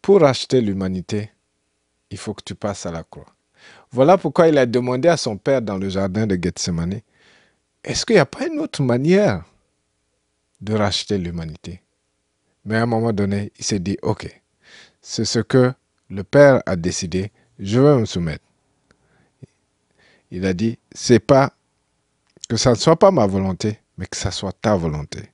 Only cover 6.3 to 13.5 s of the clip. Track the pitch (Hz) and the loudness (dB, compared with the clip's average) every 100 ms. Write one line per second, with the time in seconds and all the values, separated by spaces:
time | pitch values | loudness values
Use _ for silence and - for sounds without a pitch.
6.3 | 92 87 - - 85 85 101 _ _ _ | -2 -2 -6 -6 -4 -4 -8 _ _ _
7.3 | _ _ _ _ _ - - - 214 139 | _ _ _ _ _ -10 -8 2 2 2
8.3 | - 320 302 311 - 131 120 147 185 208 | -4 -8 -6 -8 -4 -2 0 2 2 2
9.3 | 92 85 _ _ _ _ _ _ _ _ | -2 -8 _ _ _ _ _ _ _ _
10.3 | _ _ _ 98 107 101 98 - 104 85 | _ _ _ -4 0 0 -2 -4 -4 -4
11.3 | 85 80 78 - 87 _ _ _ _ _ | -8 -10 -12 -16 -16 _ _ _ _ _
12.3 | _ _ _ 98 113 117 113 117 101 98 | _ _ _ -4 -2 0 0 0 -2 -2
13.3 | 101 104 | -2 -6